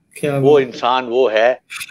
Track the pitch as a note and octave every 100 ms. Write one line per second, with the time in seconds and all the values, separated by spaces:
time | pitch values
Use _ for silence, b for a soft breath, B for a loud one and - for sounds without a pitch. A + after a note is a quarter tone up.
0 | _ - D3 C#3 C3+ D3 B2+ A2 A#2+ B2+
1 | B2 A#2+ B2 G#2+ A#2 B2 _ - -